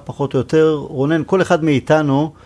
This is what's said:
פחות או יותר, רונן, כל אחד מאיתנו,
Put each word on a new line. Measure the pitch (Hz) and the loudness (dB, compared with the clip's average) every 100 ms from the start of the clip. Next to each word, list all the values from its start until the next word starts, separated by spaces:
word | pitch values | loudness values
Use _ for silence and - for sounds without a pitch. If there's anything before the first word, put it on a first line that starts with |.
| - | -6
פחות | - 139 | -6 -4
או | 135 | -2
יותר, | 117 156 160 151 139 | 0 2 2 0 -4
רונן, | 143 143 165 147 | -4 -2 -2 0
כל | 190 | -2
אחד | 170 175 | 0 0
מאיתנו, | 156 135 - 156 151 139 151 - | 2 0 2 2 2 0 -2 -6